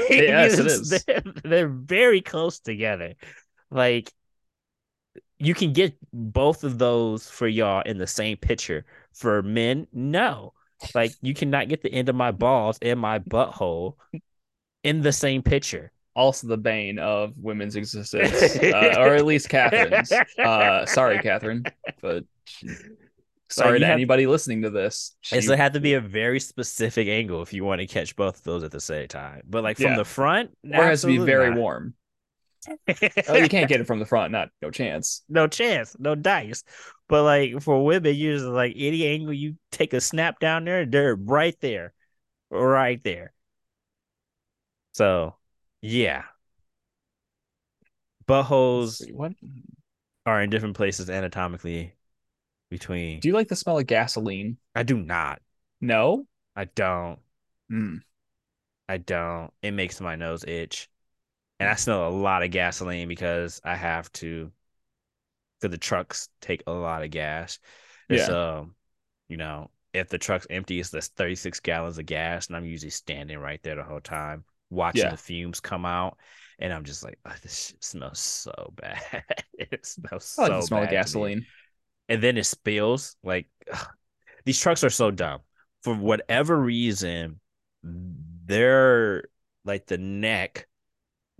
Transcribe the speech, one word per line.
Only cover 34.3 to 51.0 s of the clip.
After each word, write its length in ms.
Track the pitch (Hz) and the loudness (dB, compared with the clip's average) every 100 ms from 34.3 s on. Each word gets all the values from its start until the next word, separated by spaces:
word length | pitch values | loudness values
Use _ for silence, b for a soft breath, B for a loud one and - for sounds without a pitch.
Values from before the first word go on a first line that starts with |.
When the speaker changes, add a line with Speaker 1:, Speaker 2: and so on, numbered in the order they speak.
Speaker 1:
Not, 180 | 107 82 _ | -2 -4 _
no 100 | 78 | -10
chance. 520 | - 117 78 - - - | -6 -4 -4 -6 -8 -2
Speaker 2:
No 180 | 160 156 | 2 2
chance. 480 | - 233 165 110 - | 2 0 0 -4 -6
No 160 | 139 151 | -4 0
dice. 480 | 185 190 107 113 B B B B - | 0 0 -2 -12 B B B B 2
But, 160 | 151 | 6
like, 380 | 147 143 135 131 | 6 6 4 0
for 220 | 147 135 | 2 4
women, 320 | 143 180 160 143 | 4 4 4 2
usually, 360 | 156 147 127 | 0 -2 -2
like, 220 | 123 123 113 | 0 0 0
any 320 | 143 165 151 | -2 0 0
angle 260 | 151 151 | -2 -4
you 220 | 143 151 156 _ | -6 -6 -10 _
take 220 | - 156 | -2 0
a 80 | 127 | 0
snap 380 | - 160 165 - | -2 0 0 0
down 260 | 160 165 165 | 0 0 0
there, 200 | 185 139 | -2 2
they're 300 | 139 143 101 | 4 4 2
right 400 | 101 143 165 - | 2 2 2 0
there. 320 | 135 101 87 - _ _ _ _ _ | -4 -4 -8 -18 _ _ _ _ _
Right 520 | 90 127 135 127 123 | 0 4 4 4 0
there. 300 | 104 87 90 _ _ _ _ _ _ _ _ _ _ _ _ _ _ _ _ | -4 -8 -10 _ _ _ _ _ _ _ _ _ _ _ _ _ _ _ _
So, 420 | - 101 92 80 - _ _ _ _ | 2 2 2 -2 -8 _ _ _ _
yeah. 420 | 107 120 101 67 - _ _ _ _ _ _ _ _ _ _ _ _ _ _ _ _ _ _ _ - | -4 0 0 -2 -8 _ _ _ _ _ _ _ _ _ _ _ _ _ _ _ _ _ _ _ 2
Buttholes 720 | 135 131 135 127 123 117 113 | 2 4 4 6 4 -2 -6
Speaker 1:
Wait, 160 | - - | -12 -10
what? 180 | 156 - - 131 - - _ _ _ _ - | -10 -10 -18 -20 -20 -20 _ _ _ _ -2
Speaker 2:
are 160 | 107 | 0
in 80 | 101 | 0
different 260 | 107 107 98 | -2 -2 -2
places 340 | 98 92 | -2 -2